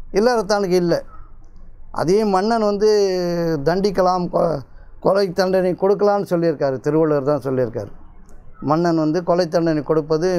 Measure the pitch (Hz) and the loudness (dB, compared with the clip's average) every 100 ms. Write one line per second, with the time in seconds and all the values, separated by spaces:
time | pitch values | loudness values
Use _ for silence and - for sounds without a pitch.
0 | - 190 233 233 190 202 190 180 175 156 | -4 0 2 2 0 0 2 2 2 -2
1 | - - - - - - - - - - | -4 -16 -18 -18 -20 -18 -18 -18 -10 -4
2 | 143 202 214 185 214 233 208 202 214 208 | 0 2 2 0 0 0 0 2 2 4
3 | 196 185 175 170 165 156 143 185 202 185 | 2 0 -2 -2 -2 0 0 0 0 2
4 | 180 180 175 170 170 147 - - - - | 2 0 -2 0 0 -2 -8 -18 -20 -2
5 | 160 196 196 196 185 185 185 175 190 196 | 0 2 2 0 0 2 0 2 0 2
6 | 202 202 185 175 170 143 139 131 147 156 | 2 2 0 0 0 0 -2 -2 0 2
7 | 156 147 135 143 135 131 117 117 101 - | 2 2 0 -2 0 -2 -2 -4 -8 -12
8 | - - - - - - 139 160 175 160 | -18 -20 -20 -18 -18 -8 -2 2 2 2
9 | 156 175 175 175 165 175 165 156 139 156 | 0 0 0 0 0 0 0 0 0 0
10 | 151 156 185 | 0 0 0